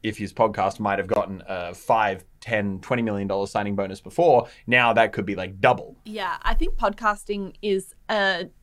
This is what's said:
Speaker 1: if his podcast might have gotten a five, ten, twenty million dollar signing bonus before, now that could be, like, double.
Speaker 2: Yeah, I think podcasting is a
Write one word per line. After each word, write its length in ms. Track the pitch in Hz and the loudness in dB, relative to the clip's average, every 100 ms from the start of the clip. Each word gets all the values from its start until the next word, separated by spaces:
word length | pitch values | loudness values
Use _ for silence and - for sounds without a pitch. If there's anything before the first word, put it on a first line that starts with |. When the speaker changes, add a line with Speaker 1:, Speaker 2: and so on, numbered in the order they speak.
Speaker 1:
if 160 | 107 104 | -6 -6
his 140 | 98 | -10
podcast 460 | - 110 104 95 - | 0 0 2 -2 -2
might 200 | 104 98 | -2 -2
have 80 | 95 | 0
gotten 340 | 101 92 95 - | -2 -2 -8 -8
a 260 | 92 87 | -8 -8
five, 500 | 90 - 113 104 95 - _ | -10 0 2 2 -2 -12 _
ten, 380 | - 110 101 95 | -2 0 0 -4
twenty 220 | - 123 | -4 -2
million 240 | 113 101 98 | 0 -2 -2
dollar 220 | 98 101 | -2 -2
signing 260 | 110 101 | -2 -2
bonus 260 | 101 98 95 | -2 -4 -6
before, 460 | 92 - 170 101 - - - | -8 2 6 6 2 -12 2
now 240 | 123 120 | 4 6
that 200 | 113 110 | 4 4
could 140 | - 104 | 2 -4
be, 80 | |
like, 260 | 92 92 95 | -4 -6 2
double. 360 | 127 123 - - | 2 2 -4 -18
Speaker 2:
Yeah, 320 | 214 214 185 170 | -14 -8 -6 -4
I 120 | - | 0
think 220 | 175 330 - | 2 2 0
podcasting 800 | 214 208 220 208 - 208 196 - | -2 0 -2 -2 -6 -8 -8 -8
is 320 | 208 190 190 - - | -2 -2 -4 -20 -4
a 420 | 214 196 180 185 _ | 0 0 -2 -6 _